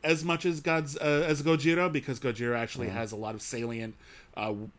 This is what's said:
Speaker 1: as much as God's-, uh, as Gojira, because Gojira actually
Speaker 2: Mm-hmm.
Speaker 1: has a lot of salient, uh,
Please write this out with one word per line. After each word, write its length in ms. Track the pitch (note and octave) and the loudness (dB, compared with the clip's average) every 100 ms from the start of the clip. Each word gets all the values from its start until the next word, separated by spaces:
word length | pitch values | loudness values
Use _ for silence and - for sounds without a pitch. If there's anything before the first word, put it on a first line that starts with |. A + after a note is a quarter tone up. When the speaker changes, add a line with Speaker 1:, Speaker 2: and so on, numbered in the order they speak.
Speaker 1:
as 200 | D#3 D#3+ E3 | 2 2 2
much 200 | E3 F3 | 0 0
as 140 | D#3+ | -2
God's-, 380 | D#3 D#3+ D3+ C#3 | 0 0 0 -2
uh, 260 | D3+ D3 E3 | 2 4 4
as 160 | D3+ | 2
Gojira, 460 | D3 D#3+ D3 E3 F3+ | 4 4 4 4 2
because 280 | D3+ C3 B2 | 0 -2 -2
Gojira 380 | C3 A2+ A#2+ A#2+ | -2 -2 0 0
actually 300 | A2+ C3+ A#2 | -2 -4 -4
Speaker 2:
Mm-hmm. 100 | G2 | -4
Speaker 1:
has 140 | A2+ | -4
a 20 | G#2 | -6
lot 200 | G#2+ A2 | -6 -6
of 60 | |
salient, 540 | - A#2+ A#2 A2+ A2+ G#2+ - - - - | -6 -4 -4 -4 -6 -10 -20 -20 -14 -6
uh, 180 | G#2+ G#2 G#2+ | -4 -4 -6